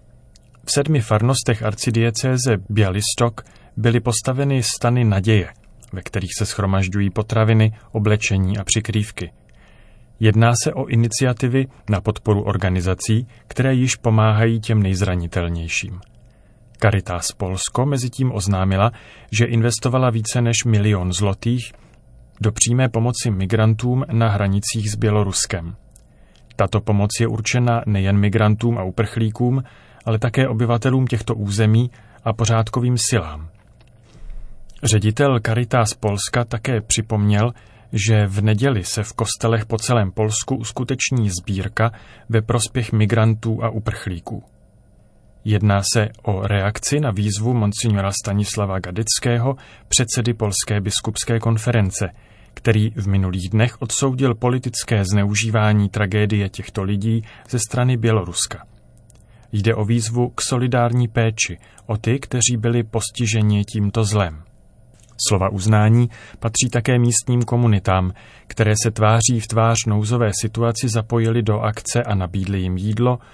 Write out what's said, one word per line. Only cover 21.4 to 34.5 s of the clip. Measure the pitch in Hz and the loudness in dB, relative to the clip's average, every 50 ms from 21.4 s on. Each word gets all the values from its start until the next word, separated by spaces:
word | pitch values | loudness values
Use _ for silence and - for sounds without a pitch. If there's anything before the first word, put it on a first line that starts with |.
| - 117 123 127 117 - - - - - - - _ - - - - - - - | -2 -2 -2 -2 -4 -10 -16 -20 -20 -20 -20 -20 _ -20 -20 -20 -20 -20 -10 -2
do | 107 107 | -2 -2
přímé | 110 - - 117 120 127 131 123 | 0 0 0 0 2 2 2 0
pomoci | - 117 113 123 120 - - 120 | 0 0 0 0 -2 -2 -2 -2
migrantům | 101 92 95 92 117 110 110 110 110 107 123 123 123 127 - - | -2 -2 -2 0 2 2 4 4 2 2 0 -2 0 -2 -2 -2
na | 113 113 113 110 | 0 0 2 2
hranicích | 101 101 101 98 98 101 - - - 113 104 104 | 2 0 0 0 0 0 -2 -2 -4 -4 -4 -4
s | 104 | -2
Běloruskem. | 110 110 107 104 107 101 98 92 - - - - 87 82 85 98 - - - - - - _ _ _ - _ _ - - _ - | 0 0 2 2 2 0 0 -2 -4 -4 -4 -4 -6 -6 -10 -12 -14 -20 -20 -20 -20 -20 _ _ _ -20 _ _ -20 -20 _ -4
Tato | - 101 95 - 104 | -2 -2 0 0 -2
pomoc | - - 104 101 104 104 - - | 0 2 2 2 2 0 0 -2
je | 117 | -2
určena | 113 110 107 107 - - 123 123 120 117 117 - | -2 -2 -2 -4 -2 0 2 2 2 2 0 0
nejen | 110 104 98 95 98 98 101 | 0 0 0 2 2 2 2
migrantům | 101 104 98 110 107 107 107 104 113 117 117 107 | 2 2 2 4 4 4 2 2 0 0 0 -2
a | |
uprchlíkům, | 92 92 - - 107 - - 113 113 113 110 - 123 123 131 135 131 - - - - - - - - | -4 -4 -2 -2 -4 -2 -2 -2 -2 -2 0 0 0 0 0 0 -4 -8 -14 -20 -20 -20 -20 -8 -4
ale | 117 110 107 | -2 -2 0
také | - 113 - 131 131 131 | 0 0 0 0 0 0
obyvatelům | 117 107 120 113 120 117 - 131 127 131 131 | 0 0 0 0 0 0 2 2 2 2 2
těchto | 117 123 107 - - 113 | 0 -2 -2 -2 -4 -4
území | 110 104 101 98 107 113 107 110 113 123 123 - - - - - - - | -2 -2 -2 0 2 4 4 4 4 2 0 -4 -12 -20 -20 -20 -6 -4
a | 117 | -4
pořádkovým | 110 110 120 104 113 113 110 - - 127 120 123 123 120 | -2 0 2 2 2 2 0 0 -2 -2 0 0 0 0
silám. | - - 127 104 82 76 73 76 78 80 - - _ - - - - - _ _ - - - - - - - - - - | 0 0 0 -2 -2 -4 -10 -12 -14 -16 -18 -20 _ -20 -20 -20 -20 -20 _ _ -20 -20 -20 -18 -16 -12 -12 -12 -12 -14